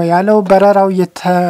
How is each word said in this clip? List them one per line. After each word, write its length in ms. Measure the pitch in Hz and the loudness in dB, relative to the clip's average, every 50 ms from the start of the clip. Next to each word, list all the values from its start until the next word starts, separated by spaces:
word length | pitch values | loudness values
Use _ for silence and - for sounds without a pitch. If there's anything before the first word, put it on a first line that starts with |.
| 170 | -2
ያለው? 340 | 170 170 180 190 208 214 214 | 0 -2 0 0 0 0 0
በረራው 460 | 196 185 190 190 196 202 202 196 196 190 | 2 2 2 2 4 2 2 2 0 0
የተ-፣ 300 | 190 185 180 175 - - - 185 180 180 180 | 0 -2 -4 -4 -6 -8 -4 -2 -2 -2 -2